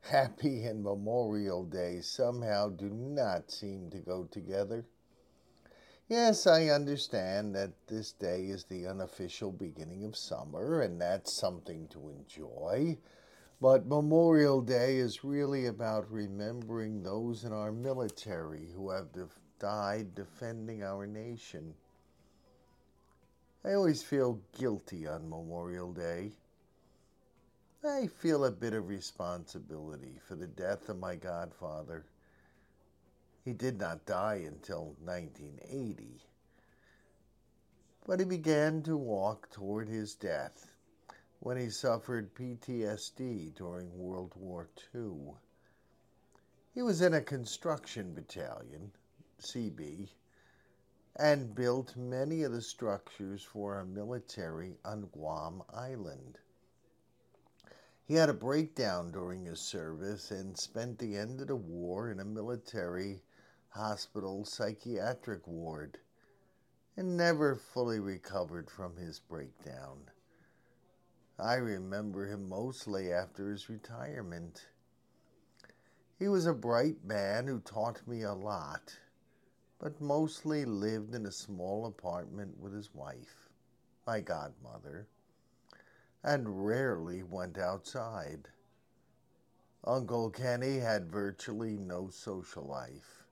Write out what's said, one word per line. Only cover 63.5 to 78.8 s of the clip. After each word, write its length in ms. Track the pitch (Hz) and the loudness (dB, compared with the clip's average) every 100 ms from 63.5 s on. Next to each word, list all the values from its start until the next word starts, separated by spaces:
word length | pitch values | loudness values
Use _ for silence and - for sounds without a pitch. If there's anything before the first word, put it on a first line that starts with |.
| _ _ | _ _
hospital 800 | 101 107 107 - 107 95 98 107 | -6 -4 -4 -6 -6 -6 -6 -8
psychiatric 1000 | - 107 107 123 110 107 123 - 98 85 | -2 -4 -4 -6 -2 -2 -2 -6 -8 -6
ward 520 | 82 82 78 76 - _ _ _ _ _ _ _ _ _ - | -8 -6 -8 -10 -14 _ _ _ _ _ _ _ _ _ -6
and 180 | 185 175 | -2 4
never 400 | 170 160 151 131 | 6 6 4 4
fully 440 | - - 120 113 | -4 0 2 2
recovered 680 | 98 92 - 95 87 85 80 | 0 -4 -4 -2 -2 -4 -10
from 300 | - 90 87 | -10 -10 -8
his 220 | 85 73 | -10 -10
breakdown. 920 | _ 85 67 64 71 65 67 69 67 - _ _ _ _ _ _ _ _ _ _ _ - | _ -10 -10 -14 -14 -12 -12 -14 -20 -20 _ _ _ _ _ _ _ _ _ _ _ -4
I 160 | 107 127 | 2 2
remember 680 | 120 98 92 101 107 95 98 | 2 -2 -4 -4 -4 -4 -4
him 240 | 104 95 | -6 -6
mostly 640 | 92 127 127 - 98 92 | -4 -4 -6 -4 -4 0
after 380 | 87 92 - 98 | 0 0 -6 -6
his 180 | 101 - | -6 -8
retirement. 960 | 110 - 117 135 143 95 85 85 - - _ _ _ _ _ _ _ _ _ - - _ _ _ _ | -12 -12 -10 -8 -8 -8 -8 -10 -14 -20 _ _ _ _ _ _ _ _ _ -20 -20 _ _ _ _
He 120 | 196 | 4
was 180 | 196 170 | 6 4
a 60 | 139 | 2
bright 500 | 117 117 147 - 92 | 4 6 6 2 -2
man 400 | 104 98 107 131 | 0 2 0 0
who 140 | 127 | -4
taught 480 | - 110 113 113 - | -4 -2 -2 -4 -8
me 160 | 117 | -4
a 100 | 107 | -4
lot, 640 | 98 104 98 76 - | -4 -2 -4 -4 -10